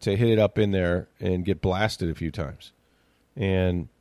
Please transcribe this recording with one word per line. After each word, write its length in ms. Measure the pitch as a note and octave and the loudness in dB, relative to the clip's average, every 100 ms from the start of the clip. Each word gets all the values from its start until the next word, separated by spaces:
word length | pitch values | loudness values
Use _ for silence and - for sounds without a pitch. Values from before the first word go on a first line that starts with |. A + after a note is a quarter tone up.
to 140 | - G#2 | -2 2
hit 140 | A#2 | 2
it 80 | A2 | 4
up 220 | G#2 - | 2 2
in 100 | G#2 | 0
there 380 | F#2+ F2 F2+ - - | 2 2 0 -4 -8
and 240 | F#2+ F2+ | -4 -2
get 160 | F2+ F2+ | -2 -2
blasted 520 | G2 F#2 A2 - F2 | 0 0 0 -2 -6
a 40 | D2+ | -4
few 140 | E2 | -6
times. 420 | C#2+ D2 - - _ _ _ _ _ _ - | -6 -10 -10 -20 _ _ _ _ _ _ -4
And, 540 | G2 F#2 F#2 F2+ - _ | 0 2 2 0 -6 _